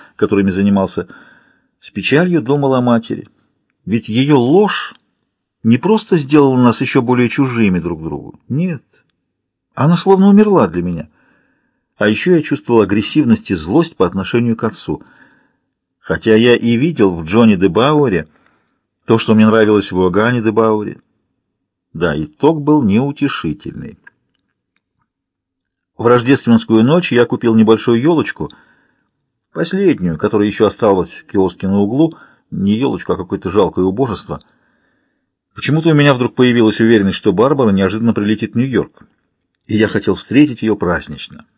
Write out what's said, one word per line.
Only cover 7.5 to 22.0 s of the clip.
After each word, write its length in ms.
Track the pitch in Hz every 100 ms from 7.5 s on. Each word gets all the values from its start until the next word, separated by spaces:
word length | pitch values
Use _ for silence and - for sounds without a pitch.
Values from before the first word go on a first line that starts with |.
| 117 107 90
друг 240 | 82 80
другу. 360 | 80 73 - - -
Нет, 340 | 131 185 135 _ _ _ _ _ _ _ _ _
она 220 | - 147 170
словно 320 | 190 190 196
умерла 400 | 202 214 180 98
для 140 | 87
меня. 280 | 87 82 73 _ _ _ _ _ _ _ _ -
А 100 | 104
ещё 280 | 107 180 170
я 60 |
чувствовал 400 | 147 147 - 117
агрессивность 680 | 95 101 104 151 139 226 -
и 40 | 90
злость 400 | 78 135 165 -
по 100 | 87
отношению 520 | 95 92 120 120 113
к 60 |
отцу. 400 | 110 - - 78 - _ _ _ _ _ _ _ _ _
Хотя 360 | - - 110 110
я 200 | 120 117
и 200 | 117 117
видел 380 | 156 147 101 85
в 80 |
Джонни 320 | 78 107 117 98
де 140 | 95
Бауэре 580 | 87 135 151 135 87 76 _ _ _ _ _ _ _ -
то, 120 | 113
что 160 | -
мне 120 | 110 110
нравилось 460 | 110 107 104 98
в 80 | 92
Иоганне 420 | 92 92 113 123
де 100 | 110
Бауэре. 500 | 107 113 107 104 - _ _ _ _ _ _ _ _ _
Да, 260 | 80